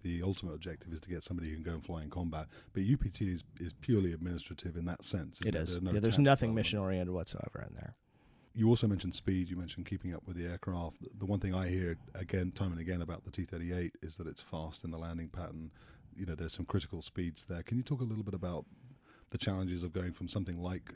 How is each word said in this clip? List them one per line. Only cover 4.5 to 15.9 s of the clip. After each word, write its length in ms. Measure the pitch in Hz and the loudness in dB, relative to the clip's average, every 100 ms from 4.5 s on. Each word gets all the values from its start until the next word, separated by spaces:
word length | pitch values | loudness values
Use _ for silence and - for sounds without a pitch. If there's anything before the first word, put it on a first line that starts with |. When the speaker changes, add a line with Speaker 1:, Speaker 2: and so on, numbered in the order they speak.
| 78 - 82 | -6 -4 -2
Speaker 1:
in 80 | 85 | -2
that 180 | 87 | -2
sense, 360 | - 95 73 - | -2 -2 -4 -2
isn't 140 | 107 82 | 0 2
Speaker 2:
It 20 | |
Speaker 1:
it? 40 | |
Speaker 2:
is. 100 | 82 | 0
Speaker 1:
There 80 | 90 | 0
are 40 | |
no 80 | 90 | 2
Speaker 2:
Yeah, 80 | 104 | 4
there's 160 | 110 107 | 6 8
Speaker 1:
tactical 80 | |
Speaker 2:
nothing 240 | 139 135 117 | 8 8 6
Speaker 1:
element. 160 | 113 104 | 4 2
Speaker 2:
mission 140 | 104 | 2
oriented 340 | 95 95 90 | 2 2 0
whatsoever 520 | 90 82 - - - - | -2 -2 -6 -6 -6 -10
in 80 | - | -10
there. 200 | - - _ _ - - - - | -12 -12 _ _ -20 -20 -8 4
Speaker 1:
You 120 | 110 | 6
also 180 | 120 110 | 8 6
mentioned 260 | 98 92 | 4 0
speed, 360 | - - 92 90 | -2 2 2 2
you 60 | 90 | -2
mentioned 300 | 85 - 87 | -4 -6 -4
keeping 300 | 95 95 85 | -4 -4 -6
up 80 | - | -6
with 100 | 85 | -6
the 120 | 87 | -4
aircraft. 500 | 87 - 90 85 - - 101 | -4 -2 -2 -2 -6 -12 -4
The 80 | 98 | 0
one 120 | 101 | 2
thing 140 | 98 | 2
I 140 | 92 95 | 2 2
hear 280 | 92 90 82 - - | 2 2 -2 -6 -8
again, 360 | 92 95 90 | -2 2 2
time 200 | - 95 | 0 0
and 100 | 85 | 0
again 220 | 82 90 | -2 -2
about 200 | 85 85 | -2 -6
the 60 | - | -6
T 140 | - | -6
thirty-eight 500 | 87 85 85 90 87 - | -4 -4 -2 0 -2 -4
is 160 | - 80 | -10 -8
that 80 | 82 | -8
it's 160 | 76 | -8
fast 420 | - 82 78 - | -8 -6 -6 -6
in 60 | - | -6
the 80 | 80 | -6
landing 320 | 82 85 82 | -4 -4 -6
pattern. 400 | - 82 80 80 - - | -6 -8 -8 -12 -14 -20